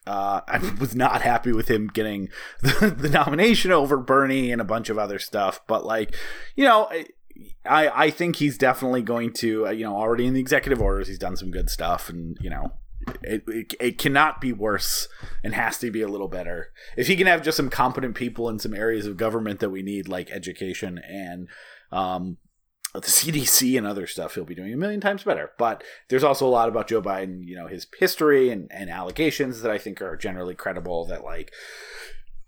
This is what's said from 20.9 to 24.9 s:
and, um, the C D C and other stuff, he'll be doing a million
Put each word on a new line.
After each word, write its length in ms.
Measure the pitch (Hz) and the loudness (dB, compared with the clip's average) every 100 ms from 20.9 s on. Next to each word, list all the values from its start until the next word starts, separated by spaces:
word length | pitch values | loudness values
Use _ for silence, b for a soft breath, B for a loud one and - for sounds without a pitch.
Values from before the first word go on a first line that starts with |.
| 87 | -8
and, 480 | - 98 90 90 90 B B B B | -12 -12 -10 -12 -14 B B B B
um, 460 | 90 92 92 92 87 _ _ _ _ - | -4 -2 -2 -6 -8 _ _ _ _ -12
the 160 | - - | -6 0
C 220 | - 143 | 2 2
D 140 | 147 123 | 0 4
C 320 | - 127 127 | 4 4 2
and 100 | 104 | 0
other 180 | 101 85 | -4 -6
stuff, 300 | - 80 - | -8 -8 -8
he'll 80 | |
be 100 | 85 | -10
doing 200 | 87 95 | -10 -8
a 40 | 127 | -4
million 220 | 196 | -4